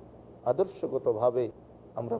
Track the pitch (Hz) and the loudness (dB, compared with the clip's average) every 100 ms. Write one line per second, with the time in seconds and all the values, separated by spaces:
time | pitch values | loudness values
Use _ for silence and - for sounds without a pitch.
0 | - - - - 120 127 190 - 165 131 | -20 -20 -20 -6 0 0 0 -2 -4 0
1 | 131 107 120 123 117 - - - - - | 0 2 2 2 -2 -6 -20 -20 -12 -8
2 | 120 | -4